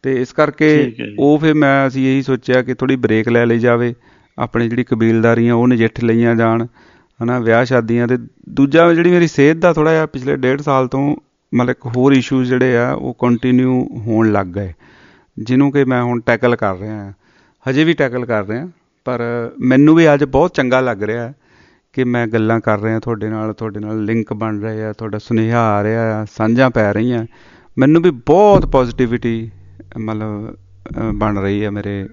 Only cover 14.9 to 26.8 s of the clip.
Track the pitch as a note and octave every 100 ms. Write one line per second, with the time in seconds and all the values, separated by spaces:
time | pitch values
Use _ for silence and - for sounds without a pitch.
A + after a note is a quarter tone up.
14.9 | _ _ _ _ - A2 B2+ C#3 C#3 B2+
15.9 | B2 A#2+ A#2+ A2+ A#2 B2 A#2+ G#2 F#2 G#2+
16.9 | G#2+ G2 G2 _ _ _ _ - C3+ D#3
17.9 | E3 C#3 B2 A#2+ A2 G2 A2+ F3 E3 _
18.9 | _ - A#2+ A#2+ A#2+ A#2 - B2+ C3 D3
19.9 | D#3+ E3 C#3+ C#3+ C3 F3 - B2+ B2+ B2+
20.9 | G#2 G#2 A#2 A#2+ B2+ _ _ _ _ _
21.9 | - B2 A#2+ A#2 A2+ A2 A2+ A2+ G#2 G#2+
22.9 | A2 A#2 A2+ G#2+ A2 A2 G#2 A2 G#2 G#2+
23.9 | A2 G#2+ A2+ G#2+ G#2+ A2+ G#2 A2 A2 A2
24.9 | G#2 A2+ G#2 - A2+ A2+ A#2 A2+ G#2 G#2
25.9 | A2+ A2+ G#2+ G#2+ - A2 A#2+ C3 A#2+